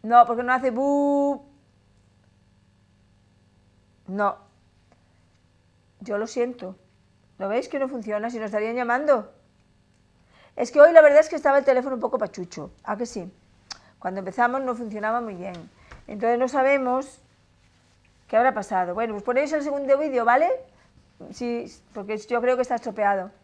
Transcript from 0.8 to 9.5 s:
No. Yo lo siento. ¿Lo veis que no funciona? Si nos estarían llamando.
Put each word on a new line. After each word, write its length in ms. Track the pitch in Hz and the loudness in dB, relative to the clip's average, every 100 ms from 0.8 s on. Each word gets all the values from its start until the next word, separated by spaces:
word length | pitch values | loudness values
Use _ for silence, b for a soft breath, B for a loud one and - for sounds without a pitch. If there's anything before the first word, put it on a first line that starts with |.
| 277 285 285 285 285 277 - _ _ _ _ _ _ _ _ _ _ _ _ _ _ _ _ _ _ _ _ _ _ _ _ _ - | 0 2 2 2 2 -2 -10 _ _ _ _ _ _ _ _ _ _ _ _ _ _ _ _ _ _ _ _ _ _ _ _ _ -10
No. 300 | 190 202 - - _ _ _ _ _ _ _ _ _ _ _ _ _ _ _ | -2 -2 -2 -16 _ _ _ _ _ _ _ _ _ _ _ _ _ _ _
Yo 180 | 202 208 | -8 -6
lo 100 | 226 | -6
siento. 480 | 262 240 247 185 190 _ _ _ _ _ _ | -4 -6 -6 -16 -16 _ _ _ _ _ _
¿Lo 100 | 196 | -4
veis 180 | 226 - | -4 -4
que 100 | 294 | -6
no 80 | 262 | -6
funciona? 420 | 262 214 208 226 | -6 -6 -6 -6
Si 80 | 240 | -8
nos 100 | 214 | -6
estarían 280 | 214 214 240 | -4 -4 -4
llamando. 580 | 240 247 302 262 - _ _ | -2 -2 2 2 0 _ _